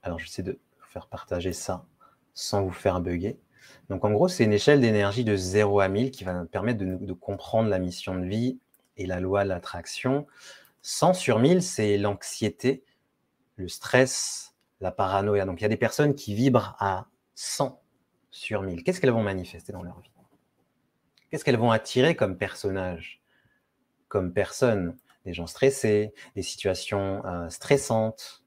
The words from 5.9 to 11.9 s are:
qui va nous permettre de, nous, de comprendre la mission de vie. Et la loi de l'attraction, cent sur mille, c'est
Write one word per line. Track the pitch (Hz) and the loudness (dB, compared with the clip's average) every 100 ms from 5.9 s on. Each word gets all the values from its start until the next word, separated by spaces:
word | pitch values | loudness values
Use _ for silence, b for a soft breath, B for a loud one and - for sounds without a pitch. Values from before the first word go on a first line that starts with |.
| 98 131 | 2 -2
qui | - | -4
va | 92 | -6
nous | 90 85 | -6 -6
permettre | 98 107 113 | -4 -2 -2
de, | |
nous, | 92 90 | -2 -4
de | 101 | -6
comprendre | 90 - 98 - 113 110 | -8 -8 -8 0 2 2
la | 95 | 0
mission | 90 - - | -2 -6 -6
de | 92 | -4
vie. | 90 107 123 180 _ _ _ - | -4 -2 -2 -4 _ _ _ -10
Et | 92 | -6
la | 90 | -4
loi | 92 101 | 0 0
de | 98 | 0
l'attraction, | 87 - 87 - - 127 139 - B B B B B | -2 -6 -12 -12 -4 -2 -2 -4 B B B B B
cent | - - 160 | -10 2 2
sur | 180 - 110 | 4 2 4
mille, | 139 185 | 6 4
c'est | - - 104 | 2 -2 2